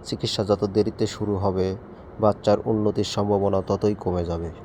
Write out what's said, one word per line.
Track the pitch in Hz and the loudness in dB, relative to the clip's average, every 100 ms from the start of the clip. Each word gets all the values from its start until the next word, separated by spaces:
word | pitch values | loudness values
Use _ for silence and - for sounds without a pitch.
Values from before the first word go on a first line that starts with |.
| - | -6
চিকিৎসা | 107 113 - | -4 -4 -2
যত | 101 101 104 | 2 2 2
দেরিতে | 101 101 - 110 | 2 0 0 -4
শুরু | - 104 98 | -2 -2 0
হবে, | 101 92 92 95 - - - - | 0 0 0 -2 -10 -18 -18 0
বাচ্চার | 107 101 - 101 - | 2 2 4 2 4
উন্নতির | 110 107 101 101 | 2 2 0 -2
সম্ভাবনা | - 104 101 98 98 | -2 0 2 2 0
ততই | 92 101 104 104 | 0 0 2 0
কমে | - 90 85 | -2 -2 -2
যাবে। | 85 82 80 | -4 -6 -10